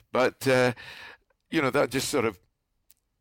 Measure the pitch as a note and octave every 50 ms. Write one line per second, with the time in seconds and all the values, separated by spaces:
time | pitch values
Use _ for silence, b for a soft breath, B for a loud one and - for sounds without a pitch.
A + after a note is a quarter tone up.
0 | B _ - A#2 B2+ A#2 - - - C3+ C3 B2+ B2 B2 A#2 B B B B B
1 | B B B B _ _ _ _ _ _ - D#3+ C#3+ B2+ A#2 D3 C#3+ C3 A#2 C3
2 | A#2+ - - C#3 A2 A2+ F#2+ - _ _ _ _ _ _ _ _ _ _ _ _
3 | _ _ _ _